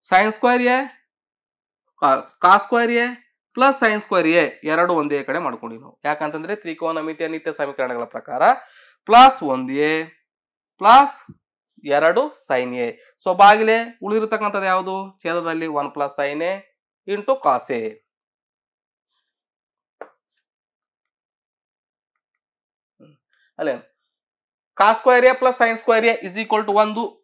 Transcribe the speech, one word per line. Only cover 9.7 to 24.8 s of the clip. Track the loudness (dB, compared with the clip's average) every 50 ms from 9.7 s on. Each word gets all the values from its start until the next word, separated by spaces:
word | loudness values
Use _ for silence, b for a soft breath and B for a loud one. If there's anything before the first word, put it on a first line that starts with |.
| -4 -2 0 0
ಎ | 0 -2 -6 -8 _ _ _ _ _ _ _ _ _ _ _ _ _ _
ಪ್ಲಸ್ | 4 6 8 8 6 4 0 -14 -20 _ -20 _ _ _ _ _ _ _ _ _ _ 0 0
ಎರಡು | 2 2 2 2 2 -2 -4 -6 _ -8
sin | -4 -4 -4 -4 -4 -6 -6 -6
A. | -6 -8 b b b b b -6
So | -6 2 6 6
ಬಾಗಿಲೆ | 6 6 6 2 0 0 -2 -2 -6 -14 _ -10
ಉಳಿದಿರ್ತಕ್ಕಂಥದ್ದು | -4 -4 -4 -4 -4 -6 -4 -4 -4 -4 -4 -2 -2 -2
ಯಾವುದು? | -2 -2 -6 -10 -10 -10 -14 _ _ _
ಛೇದದಲ್ಲಿ | -6 -6 -6 -6 -6 -6 -6 -6 -6 -6 -6
ಒನ್ | -6 -8 -6
ಪ್ಲಸ್ | -6 -8 -8 -4 -6
sin | -6 -6 -4 -6 -6 -6
A | -6 -8 -12 _ _ _ _ _ _ _ _ -10 -10
into | -8 -4 -4 -6 -2 0
cos | -2 -2 -2 -2 -6 -8 -6
A. | -6 -8 -12 _ _ _ _ _ _ _ _ _ _ _ _ _ _ _ _ _ _ _ _ _ _ _ _ _ _ _ _ _ _ _ _ _ _ _ _ _ _ _ _ _ -20 _ _ _ _ _ _ _ _ _ _ _ _ _ _ _ _ _ _ _ _ _ _ _ _ _ _ _ _ _ _ _ _ _ _ _ _ _ _ _ _ _ _ _ _ _ _ _ _ _ _ _ _ _ _ _ _ _ _ _ -20 _ _ _ _ _ _ _ _ _ _ _
ಅಲ್ಲೇ | -6 -6 -6 -6 -10 _ _ _ _ _ _ _ _ _ _ _ _ _ _ _ _ _ _ 2